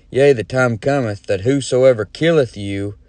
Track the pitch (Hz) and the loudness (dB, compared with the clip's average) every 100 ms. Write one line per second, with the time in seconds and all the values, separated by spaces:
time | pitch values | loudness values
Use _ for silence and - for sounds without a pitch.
0 | _ 120 143 127 98 131 127 113 139 139 | _ 2 4 2 0 0 0 0 -2 -2
1 | 117 101 - 98 104 139 127 127 131 120 | -2 -6 -6 -4 -2 -2 -2 2 4 2
2 | 101 - 160 160 123 101 101 98 101 104 | -2 -4 0 2 0 -4 -8 -6 -8 -12